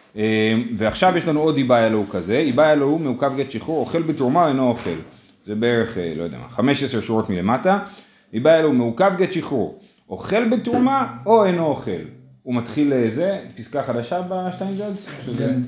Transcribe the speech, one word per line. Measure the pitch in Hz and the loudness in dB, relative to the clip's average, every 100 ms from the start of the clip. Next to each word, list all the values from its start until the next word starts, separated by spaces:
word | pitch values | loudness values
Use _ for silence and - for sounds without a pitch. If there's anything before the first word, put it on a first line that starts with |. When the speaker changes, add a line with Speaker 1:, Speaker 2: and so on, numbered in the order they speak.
| _ 107 | _ -4
Speaker 1:
אה, | 107 110 110 113 123 113 | 0 2 2 2 0 -2
ועכשיו | 107 - 185 175 | -2 2 2 2
יש | 165 | 0
לנו | 151 | 0
עוד | 156 143 | 2 2
איבאי | 123 123 113 | 4 4 4
אלוהו | 110 101 | 2 -2
כזה, | 95 85 117 | -4 -2 0
איבאי | 156 120 156 | 2 4 4
אלוהו | 151 139 156 | 4 2 0
מעוכב | 151 120 139 131 | -2 -2 -2 -2
גט | 139 | -6
שחרור, | 113 - 156 | -6 -4 -4
אוכל | 120 165 | -2 -2
בתרומה | 160 151 127 160 | -2 0 2 2
או | 165 | 2
אינו | 131 127 | 2 0
אוכל? | 117 95 82 80 - _ _ - | 0 -4 -6 -10 -20 _ _ -8
זה | |
בערך, | 104 117 117 110 95 | -2 2 2 0 -2
אה, | 85 78 | -6 -4
לא | |
יודע | 85 64 | -6 -8
מה, | 62 | -12
חמש | - 127 139 | 0 2 2
עשרה | 139 120 | 0 -4
שורות | 104 110 104 | 0 -2 0
מלמטה. | 92 92 127 185 196 - - - _ _ | -2 0 0 2 0 -2 -16 -20 _ _
איבאי | 113 143 160 | 0 4 6
אלוהו | 156 | 4
מעוכב | 127 120 117 196 180 | 2 0 2 0 2
גט | 185 | -2
שחרור, | 165 139 139 92 - - _ _ | -2 -4 -2 -4 -6 -20 _ _
אוכל | 95 - 202 233 | -12 -2 0 2
בתרומה | 233 233 240 254 269 240 - 202 | 0 0 2 2 2 -2 -6 4
או | 220 | 4
אינו | 196 175 160 | 6 2 0
אוכל? | 127 - 87 78 - - - | -2 -4 -6 -8 -16 -20 -18
הוא | 127 | -4
מתחיל, | 123 117 147 147 | -4 -2 0 2
אה, | 131 113 | 2 2
זה, | 113 180 196 - - | 0 -2 -2 -8 -16
פסקה | 110 143 | -8 -6
חדשה | - 120 117 180 180 | -4 -4 -4 -4 -4
בשטיינזלץ? | 185 180 180 190 196 208 190 - 135 127 | -6 -6 -6 -6 -6 -6 -8 -12 -14 -8
שזה | 117 127 | -4 -2
Speaker 2:
כן. | 127 | -2